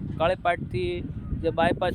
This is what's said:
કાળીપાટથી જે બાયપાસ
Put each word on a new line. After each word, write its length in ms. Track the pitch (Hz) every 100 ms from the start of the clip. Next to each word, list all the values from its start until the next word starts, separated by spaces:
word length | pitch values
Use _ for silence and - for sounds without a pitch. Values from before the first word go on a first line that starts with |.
| 165 147
કાળીપાટથી 840 | 165 185 175 175 - 180 180 175 - - - -
જે 80 | 160
બાયપાસ 440 | 160 165 - 180